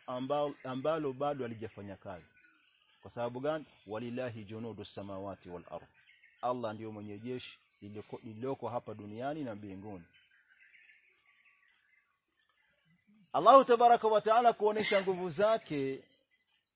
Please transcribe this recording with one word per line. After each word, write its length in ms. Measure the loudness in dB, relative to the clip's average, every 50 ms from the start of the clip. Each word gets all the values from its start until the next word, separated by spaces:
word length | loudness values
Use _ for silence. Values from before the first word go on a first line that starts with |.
| -10
ambalo, 480 | -8 -6 -6 -4 -2 -2 0 -2 -2 -4 -8 -10
ambalo 480 | -8 -8 -4 -2 -2 -2 0 -2 -4 -4
bado 320 | -4 -4 -4 -4 -4 -6
halijafanya 520 | -8 -8 -8 -10 -12 -12 -12 -14 -14 -14
kazi. 280 | -14 -12 -14 -14 -14 -14 _ _ _ _ -20 _ _ _ _ _ _ _ _ _ _ -20
Kwa 80 | -14
sababu 300 | -8 -6 -6 -6 -6 -4
gani? 240 | -4 -4 -4 -4 -6 -12 _ _ -14
"Walillahi 580 | -10 -8 -8 -8 -6 -6 -6 -8 -8 -8 -10 -14
junudu 400 | -12 -12 -12 -10 -10 -12 -12 -14
samawati 640 | -14 -12 -14 -12 -10 -10 -10 -10 -10 -12 -12 -14 -14
wal 160 | -14 -14 -14 -12
ardh." 180 | -14 -14 -14 -16 _ _ -20 _ -20 _ _ _ _ -6 -4
Allah 320 | -4 -4 -2 -4 -6 -6
ndio 180 | -6 -10 -10 -10
mwenye 260 | -10 -10 -10 -12 -10
jeshi 400 | -8 -8 -8 -8 -10 -12 -18 -20 _ _ _ _ -18
lililoko, 380 | -14 -14 -14 -14 -12 -14 -14 -12
lililoko 440 | -12 -12 -8 -6 -6 -6 -6 -6 -6
hapa 260 | -6 -6 -8 -8 -12
duniani 500 | -12 -12 -12 -10 -8 -8 -8 -6 -6 -8
na 100 | -8 -8
mbinguni. 500 | -10 -12 -12 -12 -12 -12 -14 -14 -14 -16 -20 _ _ _ _ _ _ _ _ _ _ -20 -20 _ -20 _ _ -20 _ _ _ _ _ _ _ _ _ _ _ _ _ _ _ _ _ _ _ _ _ _ _ _ _ _ _ _ _ _ _ _ _ _ _ _ _ _ _ _ _ _ _ -20 _ -12 _ 0
Allahu 320 | 4 8 10 12 12 10
tabaraka 440 | 10 6 8 8 8 8 8 6 4
wa 120 | 4 4
taala 320 | 4 4 4 6 6 6 4
kuonesha 500 | 4 2 2 2 2 0 2 2 2 2
nguvu 280 | 2 -2 -2 -2 -4
zake, 720 | 0 2 2 2 2 2 0 -4 -4 -2 -2 -2 -4 -6 -10 _ _ _ _ _ _ _ _ _ _ _ _ _ _